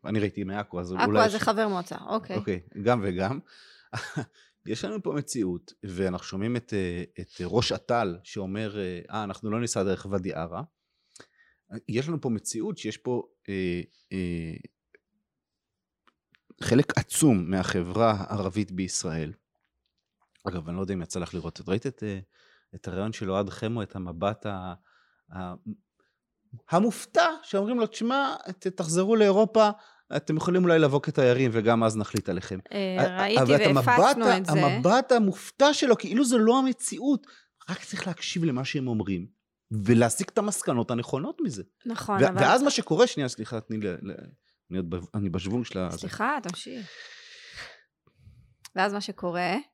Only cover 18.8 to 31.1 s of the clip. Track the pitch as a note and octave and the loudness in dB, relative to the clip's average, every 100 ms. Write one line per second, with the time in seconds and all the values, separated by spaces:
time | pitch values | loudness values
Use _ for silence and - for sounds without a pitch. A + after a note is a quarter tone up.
18.8 | F#2 - F2+ D#2+ D2+ - _ _ _ _ | -4 -4 -4 -4 -6 -10 _ _ _ _
19.8 | _ _ _ _ _ _ G2+ F2+ D#2 F2 | _ _ _ _ _ _ -8 -8 -8 -8
20.8 | F#2+ F#2+ E2 F#2 E2+ F2+ E2 - - G2 | -6 -6 -6 -8 -8 -8 -10 -12 -4 -4
21.8 | C#3 - G#2+ G2 F#2+ _ _ _ _ F2+ | -4 -8 -10 -10 -14 _ _ _ _ -14
22.8 | - F2+ G#2+ A2 G2 F#2+ G2+ F#2 A2 A#2 | -8 -6 -6 -6 -4 -2 -4 -6 -6 -4
23.8 | G2 G2 F2+ E2+ G2 A2 G#2+ F#2+ F#2 F2 | -6 -8 -10 -4 -4 -4 -8 -8 -10 -14
24.8 | _ _ _ _ _ F2+ F2+ F2+ G#2+ - | _ _ _ _ _ -12 -12 -12 -14 -16
25.8 | _ _ _ _ _ _ _ A#2 _ E3+ | _ _ _ _ _ _ _ -20 _ 2
26.8 | A3+ - - E4 E4+ D#4+ - G3 G3+ B3 | 2 -2 0 2 2 0 -4 -2 0 0
27.8 | G#3+ - A#3 C4+ C4+ C4+ - F#3 F#3+ F#3 | -2 -2 -2 0 0 -4 -12 -8 -8 -6
28.8 | E3 E3 F#3+ A3+ G#3 G3 A3 A3 G#3 G#3 | -2 0 4 6 6 6 4 6 4 4
29.8 | - _ _ D3 - D#3+ F3+ F3+ F3+ E3 | -16 _ _ -6 -2 -2 2 4 6 6
30.8 | D3 C#3+ - | 6 4 0